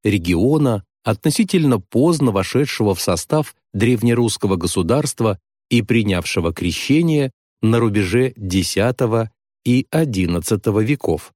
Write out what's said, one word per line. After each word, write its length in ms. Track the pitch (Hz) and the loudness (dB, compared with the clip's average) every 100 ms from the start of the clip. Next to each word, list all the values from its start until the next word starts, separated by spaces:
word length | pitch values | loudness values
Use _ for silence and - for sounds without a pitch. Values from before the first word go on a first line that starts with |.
региона, 800 | 107 98 82 85 117 156 139 107 - _ | -2 -2 0 0 2 2 0 -2 -6 _
относительно 760 | - 110 156 - 208 185 151 113 | -6 -2 -2 0 0 2 2 0
поздно 520 | - 117 151 165 131 | 0 0 2 2 0
вошедшего 640 | 95 92 127 147 - 107 92 | 0 0 -2 -2 0 0 0
в 60 | |
состав 540 | - 87 - 151 151 - _ | -2 -4 0 -2 -2 -10 _
древнерусского 800 | 98 117 120 117 117 117 - 104 95 | -2 0 2 2 2 0 0 -2 0
государства 840 | 85 - 85 135 147 - 113 98 _ _ _ | 0 -2 0 0 -2 -2 -2 -2 _ _ _
и 120 | 120 | -2
принявшего 720 | 107 117 104 90 82 - 82 | 2 0 2 -2 -2 -2 -2
крещение 800 | 82 87 82 - 147 170 151 135 _ _ _ | -2 -4 -4 0 2 2 0 -2 _ _ _
на 180 | 110 117 | 0 2
рубеже 540 | 117 101 92 113 127 120 | 2 0 0 0 0 -4
десятого 960 | 98 92 87 - 113 123 120 113 110 _ _ _ - | -4 -2 -2 0 -2 0 0 0 -4 _ _ _ 0
и 220 | 123 - | 0 0
одиннадцатого 920 | 156 160 98 90 87 - 104 - 104 | -2 0 0 0 -2 -2 -2 0 0
веков. 520 | 110 143 85 78 - | 0 -2 -2 -4 -6